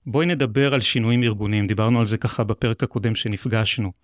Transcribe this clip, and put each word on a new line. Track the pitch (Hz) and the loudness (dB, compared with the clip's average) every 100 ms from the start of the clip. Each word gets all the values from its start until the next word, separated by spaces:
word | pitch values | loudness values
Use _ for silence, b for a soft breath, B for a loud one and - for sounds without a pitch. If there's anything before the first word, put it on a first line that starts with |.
| - | -4
בואי | 127 175 | 0 0
נדבר | 160 131 113 139 | 0 0 0 2
על | 135 | 2
שינויים | 104 123 113 120 | 0 0 2 2
ארגוניים, | 120 104 104 104 101 | 2 0 0 0 0
דיברנו | 104 110 120 | 2 2 4
על | 110 | 2
זה | 110 | 0
ככה | 110 - | -2 -2
בפרק | 107 107 120 113 | -2 -2 -2 -2
הקודם | 123 117 113 | -4 -2 -2
שנפגשנו. | 110 117 104 123 113 110 - 98 - | -2 -4 -4 -2 0 0 -2 -4 -4